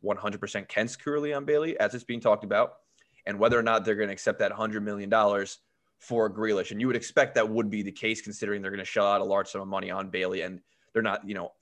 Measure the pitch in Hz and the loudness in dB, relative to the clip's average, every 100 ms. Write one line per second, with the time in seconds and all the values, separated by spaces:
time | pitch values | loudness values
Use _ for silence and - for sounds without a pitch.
0 | 101 101 104 101 101 104 95 107 117 - | -4 -2 -4 -6 -6 -8 -4 -2 -2 -4
1 | 147 147 147 143 143 151 160 - 107 120 | -4 -2 -2 -4 0 0 0 0 0 0
2 | - 117 113 104 101 104 123 - _ _ | -8 0 4 2 2 2 2 -2 _ _
3 | _ _ - 101 117 120 113 113 101 104 | _ _ -8 2 4 4 4 2 2 0
4 | 101 92 110 104 101 104 110 107 104 101 | 0 0 -2 2 0 0 -4 -2 -4 -6
5 | 98 110 104 101 98 - _ _ _ _ | 2 4 4 2 -2 -8 _ _ _ _
6 | - 117 107 107 110 98 87 104 127 117 | -2 2 2 0 0 0 -2 -2 -2 -2
7 | - 147 135 127 107 113 107 104 98 98 | 0 2 4 2 2 2 0 -2 -6 -4
8 | 110 110 107 104 104 101 95 101 95 107 | -2 -2 -6 -6 -4 -4 -4 -6 -2 2
9 | 101 101 98 98 95 98 95 95 92 95 | 4 4 2 0 0 -6 -4 -4 -4 -6
10 | 95 92 92 92 90 90 - _ _ 113 | -4 -4 -2 -2 -6 -10 -18 _ _ 0
11 | 110 104 101 95 87 - | 0 0 -4 -8 -8 -12